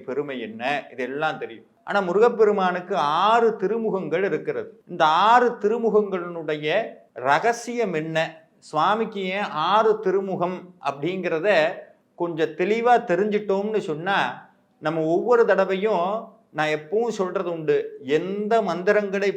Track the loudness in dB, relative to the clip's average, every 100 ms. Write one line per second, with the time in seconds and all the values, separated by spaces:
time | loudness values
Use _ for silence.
0 | -6 -6 -4 -6 -10 -6 -4 -4 -6 -8
1 | -6 -4 -4 -4 -10 -14 -20 _ -4 -2
2 | 0 4 4 4 2 4 0 -2 -4 -2
3 | 0 2 4 4 2 0 -2 -2 -2 -4
4 | -2 -2 0 -2 -4 -6 -8 -14 -8 2
5 | 4 4 6 6 4 0 0 0 2 2
6 | 2 -2 -6 -6 -4 -4 0 0 -2 -10
7 | _ -4 2 2 2 -2 -4 -4 -2 -2
8 | -2 -2 -4 -6 _ _ -6 0 2 0
9 | -2 -6 -4 -4 -4 -2 2 4 4 2
10 | 0 0 -2 -2 -2 -4 -12 -10 -8 -4
11 | -4 -4 -4 -2 2 4 2 -2 -14 _
12 | _ -6 -4 -2 -2 0 0 2 4 4
13 | 4 0 2 0 0 -2 0 -2 -4 -6
14 | -2 0 -2 -6 -16 _ _ _ -4 -2
15 | 0 2 4 4 6 4 2 0 0 0
16 | -2 -4 -8 -20 _ -4 -2 -2 -2 -2
17 | -2 -2 -2 -4 -4 -4 0 0 -2 -8
18 | -2 0 0 -4 0 0 0 0 2 2
19 | 0 -2 -2